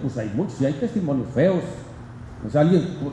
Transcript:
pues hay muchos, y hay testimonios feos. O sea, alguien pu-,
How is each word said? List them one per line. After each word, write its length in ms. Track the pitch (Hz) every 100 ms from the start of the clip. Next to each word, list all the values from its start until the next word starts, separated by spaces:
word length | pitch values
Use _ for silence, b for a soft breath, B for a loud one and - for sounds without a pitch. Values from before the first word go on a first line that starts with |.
pues 160 | 135 123
hay 120 | 107
muchos, 260 | 104 202 -
y 60 | 139
hay 80 |
testimonios 540 | - 233 214 170 135 120
feos. 280 | 117 175 180 - - - - - - - - 107
O 40 |
sea, 100 | 143
alguien 220 | 156 185
pu-, 300 | 127 - 139